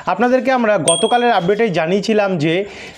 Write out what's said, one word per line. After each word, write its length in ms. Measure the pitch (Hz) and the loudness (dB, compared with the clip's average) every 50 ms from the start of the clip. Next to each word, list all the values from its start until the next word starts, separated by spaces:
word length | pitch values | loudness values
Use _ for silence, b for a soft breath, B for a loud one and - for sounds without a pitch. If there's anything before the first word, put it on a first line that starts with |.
| B | B
আপনাদেরকে 460 | - 180 - 240 247 254 254 220 262 | -4 -2 0 2 2 2 2 2 0
আমরা 260 | 262 247 233 214 208 190 | 0 0 2 2 0 2
গতকালের 540 | 147 - 226 214 226 214 240 240 240 240 | 2 0 0 2 0 0 2 2 2 2
আপডেটেই 380 | 226 185 170 180 208 208 233 220 | 2 2 2 0 0 0 0 0
জানিয়েছিলাম 680 | 160 170 160 165 190 208 196 - 214 208 202 196 190 160 | 0 -2 -2 0 -2 -2 0 0 0 0 0 0 -2 -2
যে, 280 | 143 165 160 185 202 B B B B B B | 0 0 0 -2 -4 B B B B B B